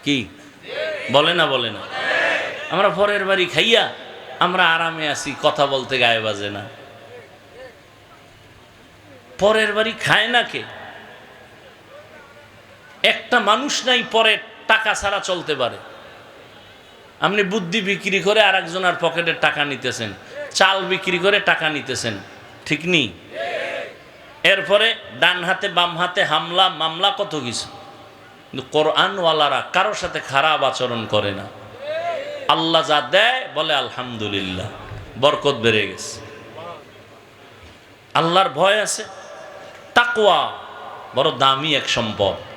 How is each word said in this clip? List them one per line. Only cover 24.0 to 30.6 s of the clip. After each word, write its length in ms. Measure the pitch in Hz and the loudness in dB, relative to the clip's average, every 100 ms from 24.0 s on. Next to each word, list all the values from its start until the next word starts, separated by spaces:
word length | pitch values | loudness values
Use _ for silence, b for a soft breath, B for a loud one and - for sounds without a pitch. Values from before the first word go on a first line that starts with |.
| - - - - | -20 -20 -20 -2
এরপরে 520 | 165 196 147 202 226 214 - 113 | 0 2 4 4 4 0 -8 0
ডান 240 | 165 175 | 2 2
হাতে 260 | 175 180 202 | 0 -2 0
বাম 280 | 175 175 165 | 0 0 0
হাতে 260 | 180 190 | -2 0
হামলা 460 | 165 156 170 175 190 | 2 0 0 2 2
মামলা 440 | 160 160 160 196 202 | 2 -4 0 0 0
কত 240 | 190 151 | -4 -4
কিছু, 240 | 123 110 - - - - - - - - - | -6 -6 -8 -12 -18 -20 -20 -20 -20 -20 -14
কিন্তু 160 | 131 127 | -12 -2
কোরআনওয়ালারা 920 | 151 156 143 180 196 170 156 147 131 - | 2 2 2 0 0 0 2 2 0 -2
কারোর 200 | 180 196 | 0 0
সাথে 260 | 202 180 165 | -2 -6 -8
খারাপ 440 | - 135 156 151 | -2 2 2 2